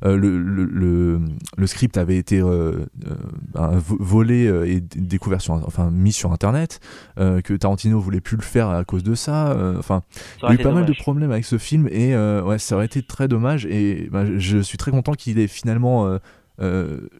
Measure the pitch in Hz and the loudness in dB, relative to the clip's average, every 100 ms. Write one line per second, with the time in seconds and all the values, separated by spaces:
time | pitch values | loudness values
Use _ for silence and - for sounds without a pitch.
0 | 98 98 98 90 90 95 92 - 90 87 | 2 4 4 2 0 0 0 2 2 4
1 | 87 85 80 73 - - 95 - 127 101 | 2 2 -2 -6 -8 -2 -2 0 0 2
2 | 87 92 - 98 92 90 82 80 - - | 0 0 2 2 2 2 0 -2 -6 -10
3 | - 78 - - - - 80 90 80 101 | -10 -10 -10 -12 -8 -2 0 0 0 -2
4 | 95 107 113 123 117 90 85 92 87 78 | 2 4 4 4 4 2 2 0 -2 -6
5 | 92 92 - 95 87 82 - - 85 87 | -4 -2 -2 -2 -2 -2 -2 -2 0 2
6 | 98 104 87 82 101 135 165 - - - | 2 2 -2 0 0 0 -2 -8 -20 -20
7 | - - 95 92 - 101 98 98 110 110 | -12 -2 0 2 0 0 0 0 2 2
8 | 95 95 - 110 - 123 110 87 90 92 | 0 -2 -2 -6 -2 0 2 0 -2 -2
9 | 95 117 - 151 151 123 92 90 - 95 | -2 -2 -2 0 0 0 0 -2 -2 -4
10 | - - - - 120 120 135 160 160 143 | -4 -14 -20 -4 2 4 4 2 2 0
11 | - 143 151 113 117 117 - 151 143 101 | -2 -2 0 -2 0 -2 0 2 2 2
12 | 127 123 107 104 92 107 - 101 110 139 | 2 2 2 0 0 -2 0 0 0 -4
13 | 123 - 135 117 123 151 104 104 101 85 | -6 -4 0 0 0 -2 -2 0 0 -2
14 | 82 98 101 98 92 104 98 - - 131 | -4 -2 0 0 0 0 0 -4 -2 -2
15 | 135 147 - 110 104 - 117 113 123 123 | 0 -4 -2 0 0 -2 -2 0 2 2
16 | 98 95 - - _ - 92 92 82 76 | 0 -2 -8 -20 _ -6 -4 -2 -4 -8
17 | - | -12